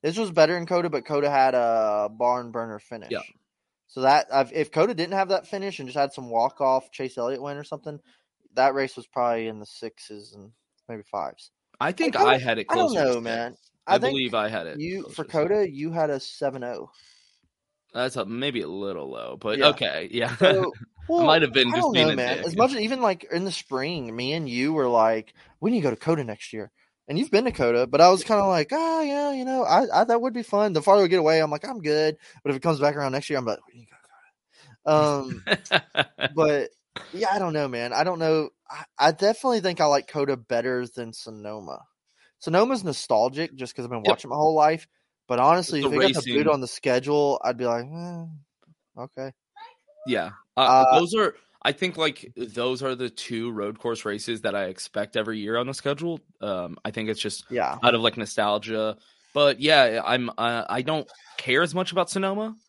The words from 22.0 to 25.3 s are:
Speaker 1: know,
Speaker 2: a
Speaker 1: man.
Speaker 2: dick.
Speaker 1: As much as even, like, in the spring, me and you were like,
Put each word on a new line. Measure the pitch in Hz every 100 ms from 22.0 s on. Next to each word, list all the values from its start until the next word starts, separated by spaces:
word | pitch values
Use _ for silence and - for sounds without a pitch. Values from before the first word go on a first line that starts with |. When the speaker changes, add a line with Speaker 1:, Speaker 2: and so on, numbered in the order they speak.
| 156
Speaker 1:
know, |
Speaker 2:
a | 135
Speaker 1:
man. | 123 131
Speaker 2:
dick. | 170
Speaker 1:
As | 175
much | 247
as | 262
even, | 214 262
like, | 226 185 -
in | 170
the | 190
spring, | 165 - 131 143 175 117
me | 113 127
and | 160 143
you | 120 139
were | 156 127
like, | 117 113 110 110